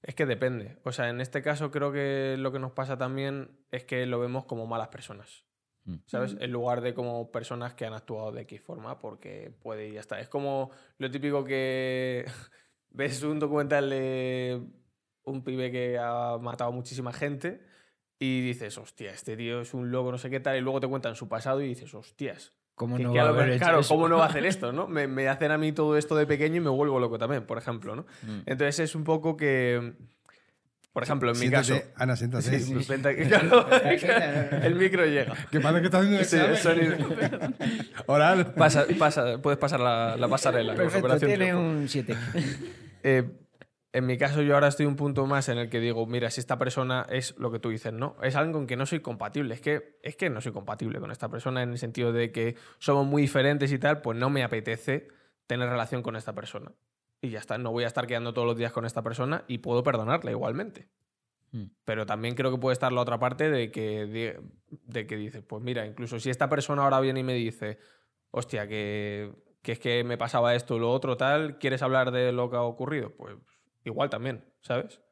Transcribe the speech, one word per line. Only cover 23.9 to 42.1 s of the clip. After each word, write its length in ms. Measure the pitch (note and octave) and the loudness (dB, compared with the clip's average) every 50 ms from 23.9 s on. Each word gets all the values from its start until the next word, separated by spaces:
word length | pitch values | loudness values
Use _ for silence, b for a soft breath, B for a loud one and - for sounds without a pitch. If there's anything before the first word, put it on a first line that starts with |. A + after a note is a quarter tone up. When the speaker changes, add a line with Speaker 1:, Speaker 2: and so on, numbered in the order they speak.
| D3+ | 4
Speaker 1:
¿cómo 140 | D#3 E3 E3 | 4 6 6
no 80 | E3 E3 | 8 6
va 60 | D#3+ | 6
a 40 | D3+ | 6
Speaker 2:
<laughs> 20 | |
Speaker 1:
hacer 140 | D#3+ D3 - | 4 2 2
esto, 280 | F#3 F#3 F#3+ - A#2+ | 0 0 0 -2 -4
no? 160 | B2 D3+ - - | -2 -4 -4 -2
Me, 180 | E3 D3+ C#3+ | -2 -2 -2
me 220 | C3+ C3+ C3 C3+ C3+ | -2 -2 0 2 0
hacen 240 | C#3 C3+ D#3 D3 | 2 2 2 2
a 40 | D#3 | 2
mí 140 | D#3 D#3 D#3 | 2 2 0
todo 240 | D3 D#3 D3+ D3+ D3+ | 2 2 2 4 4
esto 200 | D3+ D3+ D3+ D#3 | 2 2 2 2
de 100 | D3+ D3+ | 2 4
pequeño 300 | D3 D3+ C3+ D3+ D#3 E3 | 4 4 2 2 2 2
y 40 | F3 | 2
me 80 | E3+ D3 | 2 2
vuelvo 280 | C3 C3+ D3 D3 C3+ B2+ | 2 2 2 2 4 2
loco 180 | B2 A2+ A#2 | 2 0 0
también, 300 | A2 A#2 A#2 C#3+ B2+ G#2 | -2 -2 -2 -2 -2 -2
por 120 | - A#2+ A2+ | -4 -6 -6
ejemplo, 360 | - B2+ A#2 A2 G2 G2 G#2+ | -4 -6 -8 -6 -8 -10 -10
¿no? 80 | B2+ F3+ B B B | -10 -12 B B B
Speaker 2:
Mm. 180 | B A2 G#2+ G2+ - | B -10 -10 -8 -6
Speaker 1:
Entonces 340 | - C3+ B2+ C#3+ C#3+ C#3+ E3 | -6 -2 0 0 0 2 0
es 140 | D#3+ D#3 - | -2 -2 -2
un 80 | D#3 D3+ | -4 0
poco 320 | D3+ D#3+ D#3+ D#3 E3 D#3+ | 0 0 2 2 -2 -2
que 580 | B2+ D3+ C#3+ C3+ C3 B2 B2 B2 A#2+ A#2+ A#2+ - _ A#2 - _ _ _ b b b b b b b _ _ _ _ _ _ _ | 0 2 2 2 4 2 2 2 0 -2 -6 -12 _ -20 -20 _ _ _ b b b b b b b _ _ _ _ _ _ _
por 60 | - | -4
ejemplo, 260 | B2 D3+ D3+ C#3 B2+ A#2+ | -2 -2 0 2 2 2
en 40 | A#2 A#2+ | 2 2
mi 20 | B2 B2+ | 2 4
Speaker 4:
Siéntate, 320 | B2+ C3+ C3 B2 C3 C#3 | 4 4 4 4 0 0
Speaker 1:
caso. 100 | - - - | 0 -4 -4
Speaker 4:
Ana, 200 | - B2+ C3 B2 | -2 0 0 0
siéntate. 420 | A#2+ B2 A#2+ B2 A#2+ A2 B2 C3 A2 | 0 -2 -2 -2 -2 0 0 0 0
Speaker 1:
Sí, 140 | B2 C3 | 0 0
pues 160 | C3+ B2 - - | -2 -2 -2 -2
vente 220 | C3+ C3+ C3 C#3+ | -2 0 2 0
aquí, 140 | C3 - D#3 | 2 2 4
<laughs> 40 | C3 | 6
claro. 380 | G#3+ F#3+ D#3+ E3+ B3 A#3+ A3+ - | 6 6 8 8 8 8 8 8
Speaker 2:
Aquí, 260 | B3+ B3+ B3+ - F4 F4 | 6 6 6 4 2 4
claro. 580 | - - A#3 A3+ E3+ D3 C#3+ D3 - - D3 D3 D#3 | 4 4 4 4 4 2 2 0 0 0 0 2 4
Speaker 1:
El 100 | E3 F3 | 4 4
micro 280 | F3+ F#3+ F#3+ F#3+ F3+ E3+ | 6 4 4 6 4 4
llega. 300 | D#3 D3 C#3 B2+ - A2+ C3 C#3 - | 4 4 2 2 0 -4 -8 -6 -2
Speaker 4:
Que 100 | C#3+ D3+ | 0 2
parece 200 | C3+ D3+ E3 F3 | 4 4 4 4
que 40 | E3+ D#3 | 4 4
está 100 | E3 F3+ | 6 6
haciendo 200 | G3 G3+ G3+ G3 | 6 6 6 4
un 40 | F#3 | 4
Speaker 1:
Sí, 120 | F#3 E3+ D#3+ | 4 6 6
Speaker 4:
examen. 580 | D#3 - D#3+ - - E3+ E3 E3 E3 D#3+ F3 | 6 6 4 4 6 4 6 6 4 4 4
Speaker 1:
sonido. 580 | D#3+ C#3 - - A3+ - - - - - C3 B3+ | 0 0 -2 0 0 0 0 0 -2 -4 -4 -4
Speaker 4:
<laughs> 500 | - - A#2 A2+ A2 - - - - - | -2 -2 -2 -2 -2 -6 -8 -10 -10 0
Oral. 480 | - C#3 D3 D3+ E3+ F#3+ F#3 F3 - - | 4 6 8 8 8 8 6 4 2 4
Speaker 1:
Pasa, 320 | D#3 D#3+ D#3 B2+ C#3+ C#3+ - F3 D#3+ | 6 6 8 8 6 4 4 4 4
pasa, 380 | D#3+ D3+ C#3+ D3+ B2 B2 A2+ B2+ | 4 4 4 4 2 0 0 0
puedes 160 | C3+ D3 C#3 C#3 | 2 0 2 2
pasar 220 | D3+ C#3+ D#3+ C3 | 2 0 2 2
la, 360 | B2 B2 A#2 A#2 A#2 A2+ A2+ | 4 4 4 2 2 0 0
la 100 | A#2+ B2 | 0 2
pasarela 460 | A#2+ C3 C3 - C3+ B2 A#2+ A2+ A2 | 2 2 2 2 2 2 4 2 0
con 120 | - - F3+ | 0 0 0
Speaker 2:
Perfecto, 220 | D#3+ E3+ G3 F#3 | 2 2 2 4
Speaker 1:
operación 220 | B2+ C3 D3+ C#3+ C#3+ | 4 4 4 4 2
Speaker 2:
tiene 120 | - G3 F#3 F#3 | 4 4 2 2
Speaker 1:
triunfo. 200 | F3+ F3 E3+ E3 D#3+ D3+ | 2 2 2 2 0 0
Speaker 2:
un 80 | C#3+ C3 | -2 -2
siete. 260 | - C#3 A#2 A2 | -2 -4 -2 -2